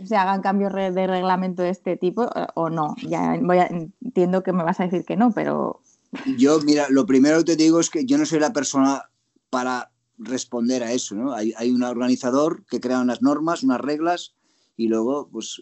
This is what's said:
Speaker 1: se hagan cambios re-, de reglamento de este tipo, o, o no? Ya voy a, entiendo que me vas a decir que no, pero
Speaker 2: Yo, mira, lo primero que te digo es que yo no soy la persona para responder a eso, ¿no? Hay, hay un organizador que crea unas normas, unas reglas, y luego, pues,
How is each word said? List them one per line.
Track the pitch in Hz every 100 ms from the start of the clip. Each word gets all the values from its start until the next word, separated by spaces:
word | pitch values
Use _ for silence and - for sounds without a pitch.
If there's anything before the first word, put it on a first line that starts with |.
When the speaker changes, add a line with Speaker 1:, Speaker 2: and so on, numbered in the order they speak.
| 190
Speaker 1:
se | 214
hagan | 190 196
cambios | 185 202 196
re-, | 196 190
de | 185 190
reglamento | 185 185 185 185 180
de | 175
este | 185 - 170
tipo, | 180 190
o, | 233 - 170
o | - 165
no? | 165 151 - 160
Ya | 165 165 165
voy | 175 180
a, | 175
entiendo | 175 160 - - - 180 185
que | 185
me | 185
vas | 165 185
a |
decir | 185 180 -
que | 170
no, | 247
pero | 202 147 147 135 - _ _ _ - - 131
Speaker 2:
Yo, | 135 156
mira, | 147 147 143
lo | 135 127
primero | 135 143 160
que |
te | 165 160
digo | 160 170
es | 160
que | 170 131
yo | 143
no | 151
soy | 160
la | 151
persona | 139 135 139 135 135 - _ _ _ _
para | 127 123 127 117 _ _ -
responder | 110 131 - 120 117 127
a | 117
eso, | 127 - 104
¿no? | 135
Hay, | 120 110 113
hay | 120
un | 123
organizador | 123 120 123 127 127 131 156 170 -
que | 120
crea | 123 127
unas | 123 117
normas, | 127 147 160 170
unas | 131 120
reglas, | 127 151 165 175 - _ _ _ _ -
y | 113
luego, | 113 113 143 135
pues, | 110 107 -